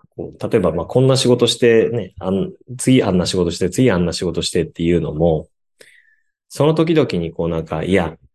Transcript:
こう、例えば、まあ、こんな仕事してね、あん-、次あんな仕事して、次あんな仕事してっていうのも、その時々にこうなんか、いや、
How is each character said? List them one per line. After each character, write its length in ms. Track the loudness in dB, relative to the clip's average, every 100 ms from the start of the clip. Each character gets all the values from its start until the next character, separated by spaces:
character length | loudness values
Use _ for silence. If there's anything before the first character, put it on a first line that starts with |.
| _ -14
こ 160 | -14
う、 160 | -10 -2
例 80 | 0
え 20 |
ば、 120 | 0
ま 120 | -2
あ、 20 | -2
こ 140 | 2
ん 60 | 4
な 100 | 2
仕 120 | 2
事 180 | 2 2
し 120 | 2
て 320 | 4 4 2
ね、 240 | -2 -8 -10
あ 120 | -4
ん-、 220 | -2 -4 -8 _ -6
次 240 | 2 2
あ 80 | 4
ん 80 | 0
な 80 | 0
仕 100 | 0
事 140 | -2
し 80 | -2
て、 120 | -4
次 200 | 0 2
あ 60 | 2
ん 100 | -2
な 60 |
仕 120 | -2
事 160 | -6 -4
し 80 | -4
て 120 | -2
っ 40 | -4
て 160 | -2
い 140 | 0 0
う 40 |
の 120 | -2
も、 360 | 0 0 0 -4 _ _ _ -20 _ _ _ _ _ _
そ 160 | 0 0
の 80 |
時 200 | 2 2
々 140 | 2 0
に 200 | -2 -6
こ 120 | -4
う 40 | -4
な 120 | -4
ん 40 |
か、 200 | -4 -6
い 80 | 0
や、 240 | 0 0 -6 _